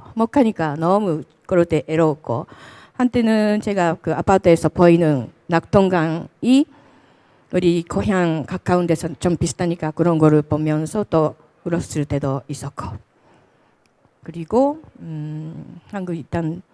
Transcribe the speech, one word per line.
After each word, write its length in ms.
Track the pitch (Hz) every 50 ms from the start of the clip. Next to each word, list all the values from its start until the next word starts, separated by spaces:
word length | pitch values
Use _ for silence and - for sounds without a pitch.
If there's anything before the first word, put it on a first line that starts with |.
| - - -
못 140 | 226 226 226
가니까 480 | - 285 262 220 214 - 165 156 143
너무 480 | 156 165 170 190 202 214 190 160 156 135 - _ _ _ -
그럴 180 | 190 175 170
때 160 | 170 165 151 - -
외로웠고. 580 | 160 160 165 156 147 147 - - 120 123 170 - - - - - - - - - _
한때는 680 | - 254 247 - 247 233 220 220 214 214 208 208 214
제가 360 | 208 220 202 196 175 170 160 -
그 120 | - - 156
아파트에서 560 | 156 175 - 190 196 196 185 170 165 - 156
보이는 640 | - - 175 175 170 170 170 156 151 135 117 - - _ _ -
낙동강이 1160 | 175 165 - - - 208 196 190 185 175 156 165 160 170 - - - _ - 226 254 269 302 - _ - _ _ _ _ _ _ _ _ _ _ _ _ _ _ -
우리 300 | 180 180 175 170 175 165
고향 600 | - - 196 202 202 202 185 180 170 160 160 139
가까운 400 | - 185 185 - - 180 180 180
데서 240 | 165 170 160 - 170 165 -
좀 160 | - 180 170 156
비슷하니까 540 | - 165 - - 185 175 165 175 - 156
그런 280 | 156 - 165 175 170 156
거를 240 | 156 156 151 151 147
보면서 600 | 151 151 151 156 156 151 151 156 156 - 214 208 -
또 260 | - 165 156 151 113 - _ _ _ _ _
울었을 420 | 175 170 170 160 - - 160 143
때도 360 | - - 143 143 139 135 139 - -
있었고. 380 | 143 - - 143 - - - 95 - - - _ _ _ _ _ _ _ _ _ _ _ _ _ _ _ _ _ _ _ _ _ _ _ _
그리고, 560 | - 160 170 165 - - 233 269 - 302 311 - - _ -
음, 800 | 165 165 160 156 151 151 151 156 156 156 160 156 - - 175 175 - -
한국 280 | - 202 185 180 170
일단, 460 | 165 - - - 170 165 156 165 175 - _